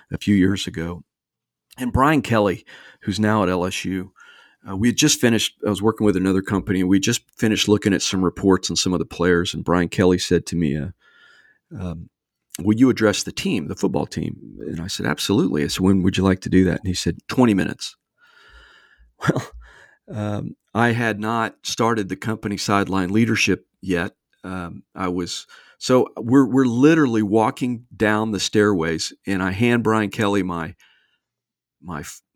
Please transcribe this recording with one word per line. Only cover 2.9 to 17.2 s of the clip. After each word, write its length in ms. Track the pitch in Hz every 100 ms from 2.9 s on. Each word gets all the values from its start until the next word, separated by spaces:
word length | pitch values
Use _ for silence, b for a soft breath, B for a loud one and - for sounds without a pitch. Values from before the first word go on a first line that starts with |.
| B
who's 160 | - 95
now 240 | 107 110
at 60 | 92
L 160 | 90
S 200 | 90 -
U, 280 | 90 92 92 b b b b b 98
uh, 80 | 98
we 120 | 120
had 80 | 110
just 240 | 113 -
finished, 340 | 120 113 - - 104
I 40 |
was 120 | 95
working 220 | 110 -
with 120 | 107 90
another 260 | 95 95
company, 380 | 95 98 95 92
and 80 | 92
we 120 | 98
just 220 | 101 120 - -
finished 320 | 113 101 -
looking 260 | 104 104
at 80 | 92
some 220 | - 95
reports 460 | 90 - 98 92 -
on 60 | 85
some 160 | 95
of 60 | 87
the 60 |
players. 500 | - - 87 87 87
And 100 | -
Brian 240 | - 87 85
Kelly 300 | - 90 92
said 280 | - 87 -
to 100 | 85
me, 200 | 78 73
uh, 120 | 71 - b b b b b b _ 135
um, 340 | 90 82 - _ _ _ _ -
"Will 160 | 95 110
you 140 | 131
address 340 | 110 107 98
the 80 | -
team, 340 | - 196 120 73
the 80 |
football 320 | - - - -
team?" 300 | - - - 53 50
And 200 | 55 82
I 60 | 87
said, 200 | - -
"Absolutely." 580 | - - 104 185 76
I 20 | 71
said, 140 | -
"When 220 | 92 98
would 140 | 92 92
you 60 |
like 180 | 95 92
to 60 | -
do 160 | 92
that?" 140 | 92 -
And 80 | 92
he 80 |
said, 240 | 87 - -